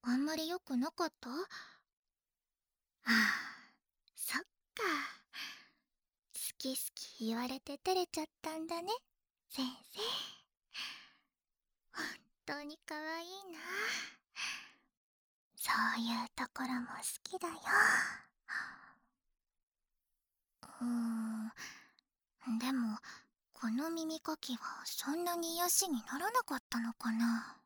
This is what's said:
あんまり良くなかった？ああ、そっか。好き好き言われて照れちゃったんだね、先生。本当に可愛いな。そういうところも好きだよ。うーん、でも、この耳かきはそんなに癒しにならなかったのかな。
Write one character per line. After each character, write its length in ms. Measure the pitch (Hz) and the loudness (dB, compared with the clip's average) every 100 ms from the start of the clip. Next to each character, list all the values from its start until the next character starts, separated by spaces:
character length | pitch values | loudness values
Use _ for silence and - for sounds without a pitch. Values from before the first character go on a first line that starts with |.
あ 120 | 247 | 4
ん 100 | 254 | 4
ま 120 | 294 320 | 4 0
り 100 | 320 | 0
良 140 | 359 | -4
く 160 | - 254 | 0 0
な 160 | 294 | 0
か 140 | - 330 | 0 0
っ 60 | _ | _
た？ 100 | 240 | -8
あ 40 | 277 392 - - - _ _ _ _ _ _ _ _ _ _ _ _ 226 | -6 -6 -8 -16 -20 _ _ _ _ _ _ _ _ _ _ _ _ 4
あ、 40 | 226 220 - - - - _ _ _ _ | 6 6 2 -4 -14 -20 _ _ _ _
そ 240 | - - 269 | -10 -4 -4
っ 40 | |
か。 40 | - _ _ - 403 294 285 - _ - - - - _ _ _ _ _ _ | -4 _ _ -2 2 2 -2 -10 _ -12 -12 -12 -20 _ _ _ _ _ _
好 60 | - - - | -8 -8 -4
き 180 | 269 262 | -4 -2
好 60 | - | -4
き 320 | - - - 226 | -6 -12 -4 -2
言 120 | 226 | 0
わ 100 | 254 | -2
れ 100 | 262 | -4
て 180 | - 285 | -8 -2
照 140 | 381 | 2
れ 140 | 370 349 | 4 2
ち 140 | - | -2
ゃ 40 | |
っ 20 | 311 _ | -4 _
た 160 | 311 320 | -6 -4
ん 120 | 330 | -4
だ 120 | 339 | -2
ね、 100 | 349 494 _ _ _ _ _ | 0 -2 _ _ _ _ _
先 180 | - 254 262 - | -4 -4 -4 -14
生。 100 | - 453 508 - - _ _ _ - - - - _ _ _ _ _ _ _ _ | -4 -2 -2 -4 -12 _ _ _ -10 -10 -10 -18 _ _ _ _ _ _ _ _
本 120 | - - - _ _ - | -6 -6 -6 _ _ -6
当 160 | 294 | -4
に 160 | 294 311 - | -6 -12 -8
可 80 | |
愛 300 | 302 311 330 | -6 -4 -4
い 40 | 339 381 392 | -6 -12 -12
な。 60 | 320 339 381 453 - - - _ - - - - - _ _ _ _ _ _ _ - | -10 -4 -2 0 -2 -4 -12 _ -6 -4 -4 -10 -20 _ _ _ _ _ _ _ -6
そ 160 | - 226 226 233 | 2 4 4 4
う 20 | |
い 140 | 233 233 | 2 0
う 40 | 240 - | -2 -4
と 80 | 240 | -6
こ 80 | - | -2
ろ 60 | 254 247 | -2 -2
も 60 | 240 | -2
好 60 | - - - | -6 -6 -6
き 120 | - 370 | -8 -4
だ 80 | 339 | -4
よ。 60 | - - - - - - - - _ - - - - - - _ _ _ _ _ _ _ _ _ _ _ _ _ _ _ _ - - | -4 4 8 8 6 2 -4 -14 _ -6 -6 -6 -12 -20 -20 _ _ _ _ _ _ _ _ _ _ _ _ _ _ _ _ -20 -4
う 20 | |
ー 20 | 240 240 233 226 220 220 220 - - - - _ _ _ _ _ 247 | 0 2 2 2 0 -2 -4 -6 -12 -14 -20 _ _ _ _ _ 2
ん、 40 | 226 | 2
で 100 | 247 | 4
も、 280 | 262 226 214 - - - _ _ | 4 2 0 -8 -18 -20 _ _
こ 160 | - 233 | -2 0
の 200 | 233 320 | 2 2
耳 300 | 330 320 320 | 0 0 -2
か 160 | - 311 | -2 -4
き 180 | - 247 | -2 -4
は 260 | - - | -4 -8
そ 280 | - - 269 | -6 -4 -2
ん 100 | 320 | 0
な 140 | 349 339 | 0 0
に 180 | 339 | 0
癒 140 | 330 349 | 2 4
し 200 | - 381 | 4 4
に 140 | 254 - | 0 0
な 80 | 269 | -2
ら 100 | 381 | 4
な 100 | 480 | 2
か 140 | - 269 | 2 -4
っ 60 | _ | _
た 120 | 240 | -2
の 120 | 233 | 0
か 180 | - 233 | -2 0
な。 500 | 226 233 233 226 - | 4 4 2 -2 -16